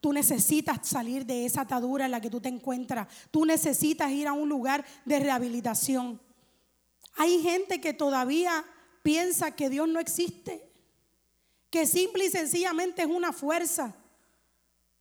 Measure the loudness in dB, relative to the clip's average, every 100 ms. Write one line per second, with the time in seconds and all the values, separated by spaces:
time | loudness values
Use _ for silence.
0 | 2 2 2 2 2 2 0 -4 -2 -4
1 | -4 -6 -4 -4 -2 -4 -2 -2 -2 -2
2 | -2 -2 -6 -6 -6 -6 -6 -6 -4 -6
3 | -8 -14 -4 2 4 4 2 2 0 0
4 | 0 0 -2 0 0 0 0 -2 -2 -14
5 | 0 0 2 0 0 -4 -2 -2 0 0
6 | -2 -8 _ _ _ _ _ _ _ _
7 | -20 0 4 4 4 0 0 -2 -4 0
8 | 0 2 0 2 2 0 -4 -18 _ _
9 | 0 2 2 0 -2 -2 -2 0 0 0
10 | -2 -2 -4 -4 -12 -12 -14 _ _ _
11 | _ _ _ _ _ _ _ 2 4 4
12 | 2 2 0 0 0 0 0 0 -2 0
13 | 0 0 -2 -2 -2 0 0 -2 -4 -8
14 | _ _ _ _ _ _ _ _ _ _